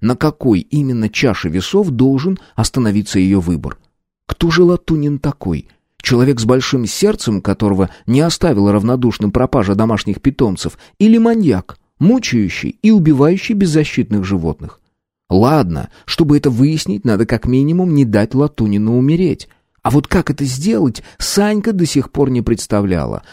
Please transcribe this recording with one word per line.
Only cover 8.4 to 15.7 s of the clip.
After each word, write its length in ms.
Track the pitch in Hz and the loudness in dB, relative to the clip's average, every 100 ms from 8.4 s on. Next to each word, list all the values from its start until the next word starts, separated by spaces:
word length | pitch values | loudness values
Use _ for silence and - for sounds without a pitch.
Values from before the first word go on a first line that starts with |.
| 180 107 101 | 0 2 2
равнодушным 600 | 101 107 127 120 - 104 | 2 0 0 0 -2 -2
пропажа 440 | 107 127 139 98 101 | 0 0 0 0 0
домашних 460 | 113 107 - 98 | 0 -2 -4 -4
питомцев, 560 | - 131 120 90 80 - - - | -2 0 0 -2 -8 -12 -14 0
или 200 | 208 226 | 4 4
маньяк, 600 | 226 226 180 95 - - _ - | 4 2 2 0 -4 -14 _ 0
мучающий 760 | 160 254 226 123 98 - - - | 2 2 0 -2 -2 -4 -8 -2
и 100 | 214 | 2
убивающий 640 | 220 156 139 147 185 - | 4 4 4 4 2 -2
беззащитных 680 | 214 190 156 151 - 117 104 | -2 0 0 -2 -4 -4 -2
животных? 560 | 92 98 82 - 78 - _ _ _ _ - | -2 -2 -2 -6 -10 -18 _ _ _ _ -2
Ладно, 600 | 92 120 156 98 | 2 4 2 0